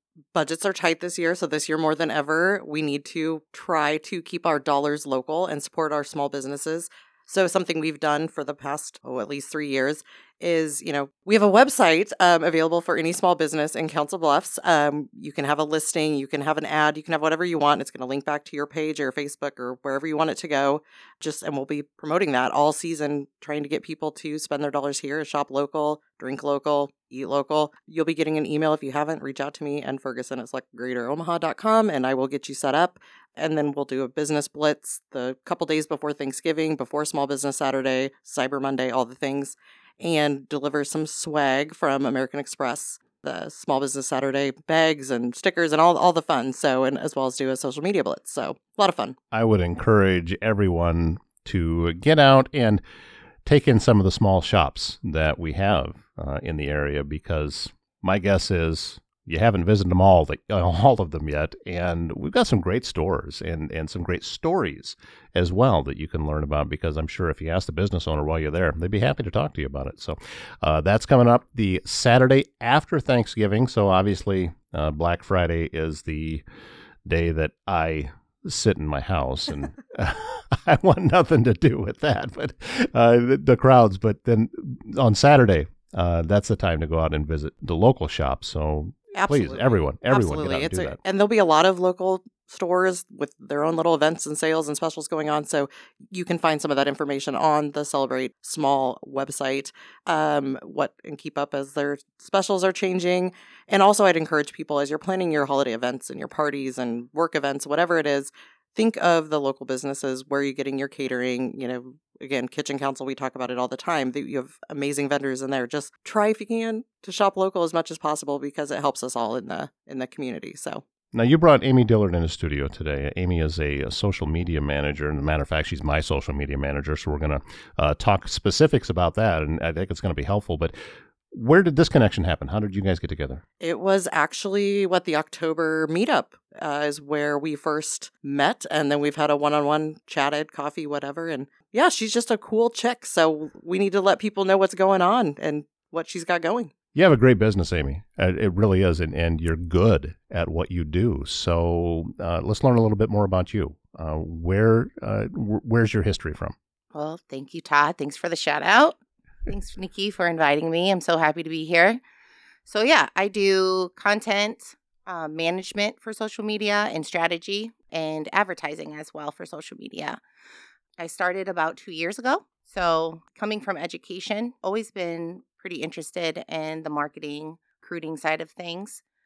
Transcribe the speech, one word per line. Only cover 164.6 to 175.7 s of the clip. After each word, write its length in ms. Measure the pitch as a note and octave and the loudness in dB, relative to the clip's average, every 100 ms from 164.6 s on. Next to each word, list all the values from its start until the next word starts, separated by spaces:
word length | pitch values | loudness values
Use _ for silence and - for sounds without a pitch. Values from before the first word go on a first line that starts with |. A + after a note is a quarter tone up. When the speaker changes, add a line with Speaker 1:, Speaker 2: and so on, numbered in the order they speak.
| - - _ _ - | -18 -20 _ _ -14
Speaker 3:
uh, 200 | F3 D#3 | -10 -8
management 720 | D#3 E3 F#3 F#3 G#3 G#3 - | -4 -2 -2 -6 -4 -4 -4
for 140 | A3 | -14
social 300 | G#3+ G#3+ - | -10 -10 -6
media 460 | G#3+ G#3+ G#3 G#3 G#3 | -6 -4 -2 -2 -2
and 120 | D#3+ | -6
strategy 680 | D3+ F3 E3 E3+ F#3 G3+ A3+ - _ | -6 -2 -2 -2 -6 -8 -8 -14 _
and 380 | E3 D#3 D#3 D3+ | -6 -6 -6 -4
advertising 600 | G3 G3 F3 D3+ D#3 D3+ | -2 -2 -4 -10 -10 -14
as 220 | D3+ D#3 D#3 | -16 -16 -14
well 160 | D3 | -12
for 160 | - F3 | -12 -16
social 300 | D3+ - - | -16 -18 -18
media. 420 | - - - - _ _ _ - - _ _ - | -16 -12 -10 -10 _ _ _ -20 -20 _ _ -16
I 80 | E3 | -12
started 420 | - F3+ F#3+ F#3+ | -4 -2 -2 -4
about 280 | F3 D#3+ - | -2 -2 -4
two 140 | - | -12
years 280 | D#3+ E3 G#3+ | -8 -6 -4
ago. 260 | B3 F4 - _ _ | -2 -2 -4 _ _
So 580 | F#3+ F3 D#3+ E3 E3 _ _ | -2 0 2 -2 -8 _ _
coming 260 | G#3 G#3+ | -6 -6
from 160 | G3+ E3 | -6 -6
education, 760 | E3+ E3 - F#3 - G#3+ A#3+ - | -8 -10 -14 -12 -6 -6 -6 -8
always 300 | F#3+ G#3+ A3 | -6 -4 -6
been 500 | G3 E3+ E3 E3+ F#3 _ _ | -8 -8 -6 -10 -12 _ _
pretty 200 | F#3 | -14